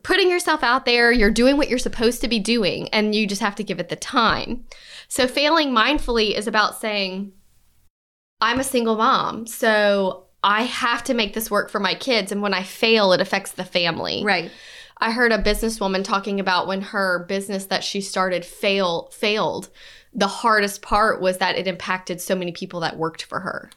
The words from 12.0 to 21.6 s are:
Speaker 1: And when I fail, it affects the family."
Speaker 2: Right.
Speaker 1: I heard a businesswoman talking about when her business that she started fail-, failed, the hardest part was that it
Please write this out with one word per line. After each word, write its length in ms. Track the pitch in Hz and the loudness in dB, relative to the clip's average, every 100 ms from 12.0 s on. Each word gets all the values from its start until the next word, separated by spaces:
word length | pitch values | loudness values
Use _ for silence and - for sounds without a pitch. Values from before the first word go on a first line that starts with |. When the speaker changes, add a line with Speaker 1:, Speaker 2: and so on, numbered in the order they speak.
| - 226 190 | 0 0 0
Speaker 1:
And 100 | 202 | -2
when 120 | 202 | -2
I 80 | 185 | -2
fail, 480 | 190 - 226 226 202 | -4 -2 4 6 6
it 80 | 180 | 4
affects 320 | 190 196 190 | 2 -2 -4
the 120 | - | -12
family." 580 | 185 185 170 160 85 87 | -4 -2 -2 -2 -4 -2
Speaker 2:
Right. 260 | 202 180 175 - - - - - | 0 0 -2 -12 -20 -20 -14 -4
Speaker 1:
I 120 | 226 | -2
heard 220 | 226 240 | 2 2
a 60 | 214 | 2
businesswoman 640 | 208 208 226 220 196 190 | 2 0 -2 -2 -2 -2
talking 340 | 196 196 196 196 | -2 -4 -2 -4
about 300 | 190 180 - | 0 0 0
when 120 | 196 | -4
her 440 | 196 208 190 175 170 | -4 -2 0 -2 -2
business 380 | 196 196 196 190 | -6 -4 -6 -4
that 160 | 190 | -4
she 180 | - 202 | -4 -6
started 440 | 196 196 185 180 | -4 -2 -2 -2
fail-, 640 | 170 - 208 196 185 170 - | -6 -4 -2 0 0 -2 -8
failed, 560 | - 214 214 160 82 - - - - _ | -4 -2 0 -2 -4 -10 -18 -20 -20 _
the 140 | - 202 | -2 -2
hardest 520 | - 233 214 202 202 | 0 2 2 2 -4
part 400 | - 208 220 - | -2 2 2 2
was 180 | 185 185 | 0 0
that 180 | 185 | 0
it 80 | - | 0